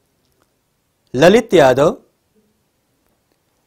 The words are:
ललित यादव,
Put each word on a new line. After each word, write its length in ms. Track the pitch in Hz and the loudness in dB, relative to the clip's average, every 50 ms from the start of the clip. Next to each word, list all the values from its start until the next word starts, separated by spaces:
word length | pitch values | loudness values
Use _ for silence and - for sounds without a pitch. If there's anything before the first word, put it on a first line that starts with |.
| _ _ _ _ _ _ _ _ _ _ _ _ _ _ _ _ _ _ _ _ _ _ - | _ _ _ _ _ _ _ _ _ _ _ _ _ _ _ _ _ _ _ _ _ _ -6
ललित 400 | 123 151 175 202 240 233 - 202 | 0 0 2 2 0 -2 -2 0
यादव, 420 | 170 143 131 127 131 143 175 254 - _ _ _ _ _ _ _ _ _ _ _ _ _ _ _ _ _ _ _ _ _ _ _ _ _ _ _ _ _ _ _ _ _ | 0 0 0 0 0 -2 -2 -4 -6 _ _ _ _ _ _ _ _ _ _ _ _ _ _ _ _ _ _ _ _ _ _ _ _ _ _ _ _ _ _ _ _ _